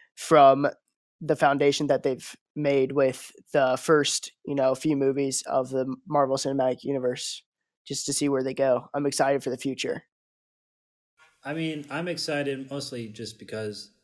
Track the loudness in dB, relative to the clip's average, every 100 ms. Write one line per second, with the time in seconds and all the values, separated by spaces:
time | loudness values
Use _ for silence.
0 | _ -12 4 8 10 8 4 -4 _ _
1 | _ -8 -4 2 2 4 4 2 2 0
2 | 0 -4 -8 -18 _ -4 0 2 2 2
3 | 2 0 -10 -20 -4 0 2 2 2 4
4 | 4 -2 -6 -14 -6 0 0 0 0 0
5 | 2 0 -2 -4 -2 -2 -2 -2 -4 -6
6 | -4 0 0 0 -2 0 0 -2 -4 -4
7 | -2 -4 -6 -12 -16 _ _ _ -12 -8
8 | -4 -2 0 0 -2 0 2 2 -2 -4
9 | -2 0 2 0 -2 -6 -4 -4 -6 -6
10 | -10 _ _ _ _ _ _ _ _ _
11 | _ _ _ _ -8 -4 -4 -6 -8 -6
12 | -4 -4 -4 -2 -2 -4 -6 -10 -8 -8
13 | -10 -10 -12 -14 -12 -8 -8 -10 -14 _